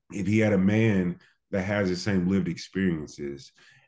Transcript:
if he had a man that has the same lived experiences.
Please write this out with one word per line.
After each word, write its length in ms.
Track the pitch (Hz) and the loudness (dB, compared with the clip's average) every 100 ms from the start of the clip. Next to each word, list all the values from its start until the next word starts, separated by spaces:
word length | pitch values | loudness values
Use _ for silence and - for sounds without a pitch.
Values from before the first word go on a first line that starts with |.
| _ | _
if 120 | 101 | -6
he 140 | 92 110 | 0 2
had 140 | 110 | 4
a 40 | 95 | 4
man 640 | 98 107 113 98 90 87 _ _ _ | 4 4 4 2 0 -4 _ _ _
that 120 | 98 | -6
has 260 | 95 104 95 | -2 0 0
the 60 | 90 | -2
same 320 | 107 95 87 | -2 0 2
lived 180 | 98 87 | 0 -2
experiences. 1040 | 82 - 95 95 80 71 - 71 69 - _ - _ | -6 -8 -2 0 -2 -6 -10 -12 -12 -18 _ -20 _